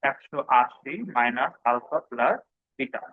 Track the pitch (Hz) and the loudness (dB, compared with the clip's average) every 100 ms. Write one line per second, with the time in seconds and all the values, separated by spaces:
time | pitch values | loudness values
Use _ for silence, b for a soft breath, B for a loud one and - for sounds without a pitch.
0 | 139 135 - 147 - 127 123 - 135 147 | -2 -4 -8 -8 2 4 4 -2 -12 -10
1 | 120 123 120 120 - - - 123 - 156 | -4 0 0 0 -4 -2 0 0 -2 -6
2 | - 120 123 240 - _ _ _ 135 - | -6 0 0 0 -6 _ _ _ -8 -8
3 | - | -14